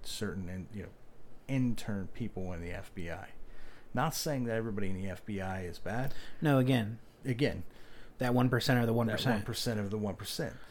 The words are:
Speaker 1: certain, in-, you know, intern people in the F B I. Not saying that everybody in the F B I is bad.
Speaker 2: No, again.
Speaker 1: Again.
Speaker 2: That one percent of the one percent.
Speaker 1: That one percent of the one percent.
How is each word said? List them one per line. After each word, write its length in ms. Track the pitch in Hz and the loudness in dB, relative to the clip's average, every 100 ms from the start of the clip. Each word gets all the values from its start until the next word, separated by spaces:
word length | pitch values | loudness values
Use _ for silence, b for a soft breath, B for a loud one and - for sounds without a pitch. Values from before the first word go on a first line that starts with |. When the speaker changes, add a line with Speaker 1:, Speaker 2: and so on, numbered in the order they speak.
Speaker 1:
certain, 460 | - - 101 98 90 | -8 -4 -4 -4 -4
in-, 200 | 92 85 | -6 -8
you 80 | 104 | -8
know, 60 | 87 - - - - - - | -10 -12 -14 -12 -10 -8 -2
intern 640 | 135 127 113 - 101 90 | 2 4 2 0 -2 -4
people 400 | - 107 - 92 | -4 -4 -4 -4
in 80 | 85 | -4
the 120 | 85 | -6
F 200 | 90 - | -6 -8
B 160 | - 82 | -6 -6
I. 180 | 85 - - - B B B B | -6 -8 -8 -8 B B B B
Not 200 | 117 156 | 0 0
saying 300 | - 160 139 | 0 0 0
that 100 | 117 | 0
everybody 360 | 113 113 101 95 | 0 0 2 2
in 40 | 95 | 2
the 60 | 98 | 0
F 160 | 90 | -4
B 160 | - 98 | -4 -2
I 220 | 95 95 | -2 -2
is 160 | 90 82 | -4 -4
bad. 340 | - 113 139 - B B | -2 0 2 2 B B
Speaker 2:
No, 160 | 156 135 | 6 6
again. 400 | 127 127 107 117 - - | 6 4 2 -4 -12 -8
Speaker 1:
Again. 400 | 131 120 139 87 - B B B B B | -4 2 2 0 -6 B B B B B
Speaker 2:
That 160 | 123 | 2
one 140 | 123 123 | 4 6
percent 300 | 120 - 123 | 4 6 4
of 60 | 117 | 6
the 60 | |
one 160 | 117 113 | 4 4
percent. 160 | 104 123 | 2 2
Speaker 1:
That 60 | 110 | 2
one 60 | |
percent 380 | 101 113 123 107 | 0 -2 0 0
of 100 | 101 | 0
the 60 | 107 | 0
one 160 | 104 | -2
percent. 380 | 92 98 - 143 - B | -2 -6 -4 -4 -6 B